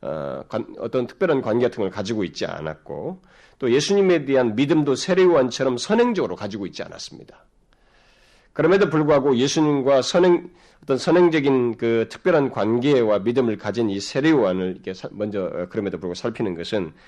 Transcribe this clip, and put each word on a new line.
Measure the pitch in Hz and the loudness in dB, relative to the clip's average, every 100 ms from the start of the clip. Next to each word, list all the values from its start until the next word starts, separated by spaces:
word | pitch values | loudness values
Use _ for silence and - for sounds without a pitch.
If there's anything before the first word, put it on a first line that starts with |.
어, | - 78 71 67 - | -10 -8 -8 -10 -8
관-, | 110 - - | -8 -8 -10
어떤 | 117 127 123 | -6 -4 -6
특별한 | - 180 139 | -4 0 0
관계 | 120 113 120 | 0 0 0
같은 | - | -2
걸 | 98 | -6
가지고 | 98 98 110 | -4 -6 -4
있지 | 87 76 85 | -4 -6 -8
않았고 | 82 78 76 - 71 113 185 _ _ _ - | -8 -10 -12 -12 -12 -10 -12 _ _ _ -6
또 | 127 | 0
예수님에 | 127 147 202 190 170 135 | 2 2 2 4 2 2
대한 | 135 123 107 | 2 2 0
믿음도 | 143 160 143 131 | 0 2 2 -2
세례 | - 185 | 0 2
요한처럼 | 180 160 127 - 135 123 | 4 4 2 0 -2 -2
선행적으로 | - 226 240 196 113 87 | -2 0 2 0 -4 -6
가지고 | 104 101 92 | -10 -8 -10
있지 | - | -10
않았습니다. | 82 82 - 65 - - _ _ _ _ _ _ _ _ _ _ _ | -14 -14 -18 -18 -20 -20 _ _ _ _ _ _ _ _ _ _ _
그럼에도 | - 160 196 190 | 0 2 4 4
불구하고 | 151 151 147 139 123 | 2 4 4 4 2
예수님과 | 135 160 151 143 131 135 | 2 2 2 2 2 2
선행-, | 123 180 180 175 - _ _ _ | 2 4 4 4 0 _ _ _
어떤 | - 131 | -4 -2
선행적인 | - 165 175 156 139 131 120 110 | 2 4 4 4 2 2 2 -2
그 | 117 117 113 | 0 0 -2
특별한 | - 190 165 135 | -4 0 2 2
관계와 | - 104 120 135 139 110 101 | 0 0 2 2 4 4 2
믿음을 | 101 120 120 104 | 0 0 0 -2
가진 | 107 104 113 | -4 -2 -2
이 | 98 | -2
세례 | 98 139 151 | -6 -2 2
요한을 | 151 98 92 92 | 4 2 0 -4
이렇게 | 92 - | -6 -12
사-, | 92 - | -12 -12
먼저, | 98 107 101 90 | -8 -6 -4 -6
어, | - 90 | -6 -8
그럼에도 | 110 101 87 | -6 -6 -6
불구하고 | 87 87 | -8 -6
살피는 | 120 113 110 85 | -8 -4 -6 -6
것은 | 85 107 82 - | -6 -6 -6 -10